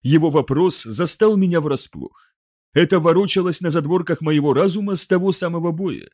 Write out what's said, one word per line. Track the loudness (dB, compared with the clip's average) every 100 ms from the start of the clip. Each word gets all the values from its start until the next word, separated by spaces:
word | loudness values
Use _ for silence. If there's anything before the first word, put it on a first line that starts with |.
Его | 2 2 4
вопрос | 0 0 0 0 0
застал | -6 -4 -4 2 2 2
меня | 2 0
врасплох. | -2 -4 -6 -12 -16 _ _ _ _ _ _
Это | 0 2 2
ворочалось | 4 2 2 0 -2 -2
на | -2
задворках | -2 0 -2 -2 -4
моего | 0 0 2
разума | 2 2 0 -4 -4
с | 0
того | 0 0
самого | -2 -2 -4 -4
боя. | -4 -6 -8 -14